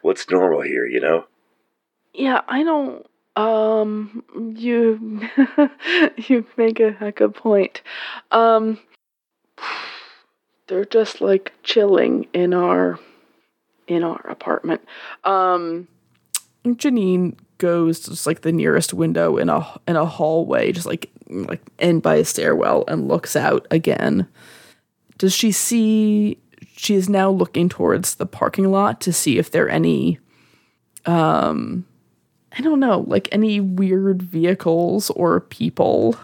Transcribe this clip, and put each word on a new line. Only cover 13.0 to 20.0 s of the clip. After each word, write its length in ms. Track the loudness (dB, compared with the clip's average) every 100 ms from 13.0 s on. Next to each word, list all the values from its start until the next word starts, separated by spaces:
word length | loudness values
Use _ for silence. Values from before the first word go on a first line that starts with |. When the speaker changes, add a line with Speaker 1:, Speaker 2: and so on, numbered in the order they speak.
| -12 _ _ _ _ _ _ _ -6
Speaker 2:
in 160 | -4
our 180 | -4 -6 -12
apartment. 520 | -10 -4 -4 -2 -6 -8 -20 -20 -6
Um, 640 | -2 2 2 0 -4 -8 -10 _ _ _ _ -14 _ _
Janine 720 | -4 0 0 0 2 2 0 -4 _ -4
goes 420 | 0 2 0 -2
to 100 | -6
just, 160 | -6 -4
like, 160 | -4
the 100 | -2
nearest 420 | 0 2 2 0
window 420 | -2 -2 2 0 2
in 120 | 2
a, 180 | 0 -2 -10 -2
in 100 |
a 100 | 0